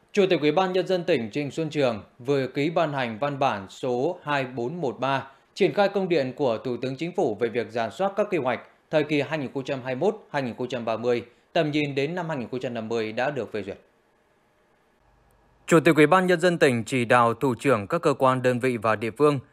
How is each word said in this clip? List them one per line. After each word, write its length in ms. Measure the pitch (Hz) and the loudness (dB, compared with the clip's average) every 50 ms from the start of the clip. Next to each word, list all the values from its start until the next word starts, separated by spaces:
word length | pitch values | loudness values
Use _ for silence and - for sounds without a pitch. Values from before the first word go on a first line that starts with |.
| _ _ | _ _
Chủ 140 | - 208 190 180 | 0 2 4 4
tịch 100 | 180 143 | 4 4
Ủy 120 | 147 147 | 4 2
ban 200 | 151 185 190 185 | 2 2 0 0
Nhân 140 | 185 185 170 | 0 0 0
dân 180 | 180 185 175 165 | 0 -2 0 0
tỉnh 260 | 175 165 123 113 104 | 0 0 0 0 -2
Trịnh 200 | - 147 147 135 | -4 -4 -4 -4
Xuân 200 | - 160 160 147 | -4 -4 -6 -4
Trường 320 | 147 147 135 123 113 98 90 - _ - | 0 0 0 0 0 -2 -8 -14 _ -8
vừa 280 | 120 131 143 135 131 | -2 0 0 0 0
ký 240 | 127 - 147 147 165 | -2 -2 -2 -2 0
ban 220 | 165 175 165 151 | 0 0 0 0
hành 260 | 143 135 127 117 110 101 | -2 -2 -4 -4 -4 -4
văn 200 | 143 143 143 131 | -4 -4 -2 0
bản 280 | 139 131 107 101 98 90 | 0 0 0 -2 -6 -12
số 480 | - - - 131 123 123 135 170 180 - | -10 -6 -4 -2 -2 0 -2 -2 -4 -6
hai 220 | - 147 147 139 131 | -4 -4 -2 -2 -2
bốn 360 | 127 127 127 120 131 170 180 | -4 -6 -6 -6 -6 -6 -4
một 160 | 156 123 107 - | -4 -4 -4 -2
ba 260 | 131 135 139 131 - - - _ _ _ _ | -2 -2 -2 -2 -4 -8 -16 _ _ _ _
triển 200 | - 196 165 139 | 0 0 2 4
khai 140 | 208 202 196 | 2 2 2
công 200 | 196 202 190 170 | 2 -2 0 2
điện 240 | 175 147 131 127 127 | 2 0 0 -2 -2
của 220 | - 143 123 110 104 | 0 0 0 0 -2
Thủ 180 | - 127 120 | -4 -6 -6
tướng 200 | 110 127 131 135 | -4 -6 -6 -6
Chính 160 | 131 165 170 - | -6 -8 -6 -2
phủ 180 | 208 170 123 104 | -2 0 0 0
về 140 | 98 120 117 | 0 -2 -2
việc 180 | 107 120 107 101 | 0 -2 -4 -2
rà 200 | 110 120 113 110 | -2 -4 -4 -2
soát 220 | - - 190 196 196 | -2 -2 -2 -2 0
các 100 | 214 202 208 | -2 -2 0
quy 80 | 190 160 | -2 -2
hoạch 220 | 123 127 113 - - - _ _ _ _ | 0 -2 -2 -4 -6 -14 _ _ _ _
thời 140 | - 151 147 | 0 0 2
kỳ 160 | 151 156 143 | 2 0 0
hai 180 | 131 127 160 156 | 0 -2 -4 -4
nghìn 140 | 131 117 | -4 -6
không 120 | - 139 131 | -6 -6 -6
trăm 140 | - 139 131 117 | -4 -6 -6 -4
hai 100 | 131 127 | -6 -4
mươi 60 | 127 | 0
mốt, 200 | 170 208 214 - - _ | 0 0 0 -2 -6 _
hai 120 | - 143 | -4 -4
nghìn 140 | 135 117 104 | -4 -4 -4
không 120 | - 127 123 | -6 -6 -6
trăm 160 | 131 120 113 | -6 -4 -2
ba 120 | 117 113 | -2 -2
mươi, 280 | 110 117 123 120 117 - - _ _ _ _ | 0 0 0 0 0 -2 -6 _ _ _ _
tầm 180 | - 175 160 147 | 0 0 0 2
nhìn 240 | 143 151 147 139 135 | 0 0 -2 0 0
đến 200 | 135 139 151 175 | -2 -2 -2 -2
năm 140 | 185 170 160 | -4 -4 -4
hai 100 | 156 131 | -4 -6
nghìn 100 | 113 - | -6 -6
không 120 | 131 127 | -6 -6
trăm 140 | 135 127 117 | -6 -6 -6
năm 140 | 117 110 110 | -6 -6 -4
mươi 240 | 117 117 110 110 | -2 -2 -2 -2
đã 180 | 107 120 123 147 | -2 -2 -2 -2
được 220 | 147 127 104 - | -2 -4 -6 -6
phê 100 | - 107 | -6 -8
duyệt. 160 | 95 98 78 - _ _ _ _ _ _ _ _ _ _ _ _ _ _ _ _ _ _ _ _ _ _ _ _ _ _ _ _ _ _ _ _ _ _ _ _ _ | -8 -8 -10 -12 _ _ _ _ _ _ _ _ _ _ _ _ _ _ _ _ _ _ _ _ _ _ _ _ _ _ _ _ _ _ _ _ _ _ _ _ _
Chủ 140 | - 170 160 | 2 4 4
tịch 160 | 131 170 147 | 6 6 6
Ủy 100 | 156 151 | 6 6
ban 200 | 147 180 185 185 | 6 6 4 4
Nhân 140 | 180 180 165 | 2 2 2
dân 180 | 175 180 175 - | 2 2 4 4
tỉnh 260 | 160 139 120 117 107 | 4 4 4 2 -2
chỉ 200 | - 135 127 117 | -2 -2 -2 2
đạo 300 | 107 123 123 117 117 113 | 4 4 6 6 4 2
thủ 200 | - - 135 120 | 0 0 -2 -2
trưởng 320 | - - 139 120 107 98 | 0 2 2 2 2 0
các 160 | - 170 170 | -2 -4 0
cơ 120 | - 156 131 | 0 0 2
quan, 280 | - 135 131 131 127 | 2 2 2 2 2
đơn 180 | 123 127 123 120 | 2 0 2 2
vị 160 | 127 131 120 | 0 0 0
và 200 | 107 107 110 107 | 0 0 0 0
địa 140 | 101 113 113 | 0 -2 -4
phương 280 | 107 - 147 151 147 127 - _ | 0 2 2 4 2 0 -4 _